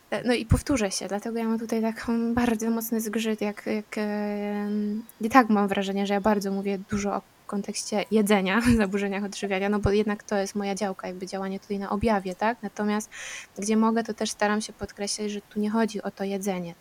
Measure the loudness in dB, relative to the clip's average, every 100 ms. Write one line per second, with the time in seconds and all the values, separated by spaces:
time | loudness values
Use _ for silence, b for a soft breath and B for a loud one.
0 | _ -4 0 0 2 0 2 0 0 -2
1 | -4 -4 -4 -2 -2 -2 -2 0 0 -2
2 | -2 0 0 2 2 2 0 -2 0 -2
3 | -2 -2 -2 -2 -4 -4 -4 -4 -4 -4
4 | -2 -2 -2 -2 -4 -2 -2 -2 -2 -4
5 | -8 -6 4 6 8 6 4 2 0 0
6 | 2 2 4 2 2 -2 -2 -4 -4 -2
7 | -2 -2 -6 _ -8 -6 -4 -6 -2 -2
8 | 2 2 6 4 4 2 4 4 4 0
9 | -2 -2 -4 -6 -2 0 2 2 2 2
10 | 2 -2 -2 -2 -2 -2 -4 -2 -2 -4
11 | -8 -8 -8 -6 -4 -6 -6 -6 -2 0
12 | 2 2 0 -2 -2 -2 -6 -4 -2 -2
13 | -4 b b b b -8 0 4 4 2
14 | -2 -4 -4 0 0 0 -2 -8 -12 -8
15 | -6 -4 -4 -6 -6 -2 0 2 0 0
16 | -6 -6 -4 -2 -2 -2 -4 -8